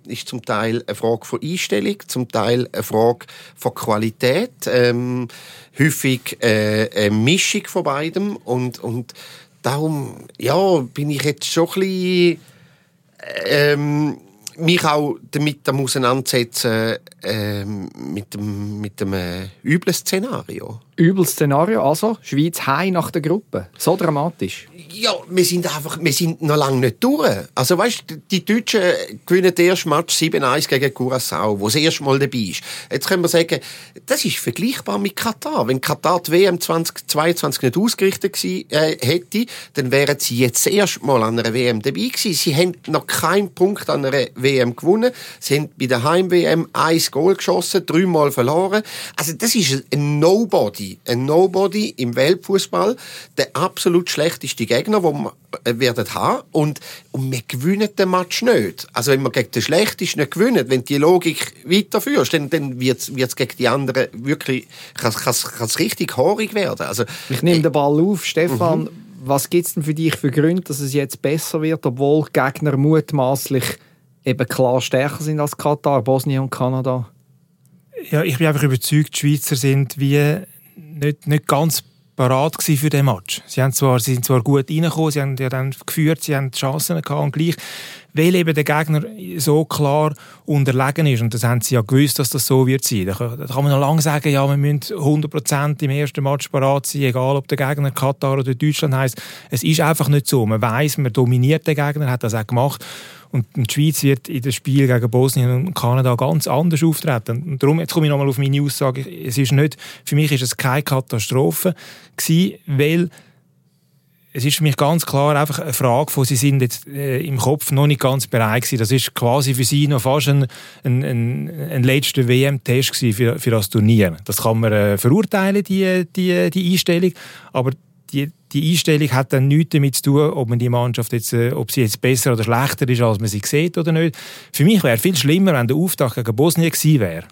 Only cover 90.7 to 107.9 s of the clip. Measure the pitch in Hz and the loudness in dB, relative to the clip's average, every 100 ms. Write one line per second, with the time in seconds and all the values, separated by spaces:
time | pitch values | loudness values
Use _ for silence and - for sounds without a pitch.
90.7 | 127 135 143 151 120 117 117 120 123 - | 2 0 2 2 2 0 0 0 0 2
91.7 | 123 104 135 143 - 131 139 - 131 127 | 0 4 4 4 2 -2 -2 2 2 4
92.7 | 131 - 110 92 95 120 120 - 127 143 | 2 0 -2 -2 -4 -6 -8 -8 -2 2
93.7 | 139 139 160 151 147 151 139 139 139 143 | 2 2 2 2 0 2 2 2 2 2
94.7 | 147 - 208 143 151 135 156 123 143 147 | 0 -4 -2 2 2 0 -4 -2 -2 0
95.7 | 143 147 139 143 - 139 143 - 143 135 | -2 -2 -2 -4 -2 -2 -2 -2 0 2
96.7 | 139 - 147 139 123 131 139 135 139 135 | 0 -2 -2 0 0 0 0 -2 -2 -2
97.7 | 147 139 - 131 135 139 135 131 123 151 | -2 -2 0 -2 0 -2 0 -2 0 0
98.7 | 143 151 131 131 - - - - 117 165 | 0 0 0 0 -4 -16 -18 -6 -2 0
99.7 | 156 156 165 135 143 - 135 107 110 117 | 2 2 2 2 2 2 2 2 0 0
100.7 | 117 151 135 131 113 123 127 131 156 - | 0 0 0 -2 2 2 4 2 2 0
101.7 | 151 143 143 143 123 113 113 107 120 139 | 0 0 -2 -2 -2 -2 -4 -2 0 0
102.7 | - - - - - - 135 110 - 117 | -2 -14 -18 -18 -20 -6 -4 -4 -4 -2
103.7 | 143 151 147 139 135 - 131 131 123 - | 2 2 2 2 0 -2 -6 -4 -6 0
104.7 | 139 131 123 117 123 131 131 123 123 180 | 2 4 2 2 2 2 2 0 0 -2
105.7 | - 120 127 127 120 131 160 - 127 170 | -2 0 2 2 2 0 0 0 0 2
106.7 | 151 165 151 156 123 - 120 165 135 135 | 2 2 0 -2 -2 -2 -6 -6 0 2
107.7 | 160 165 | 2 0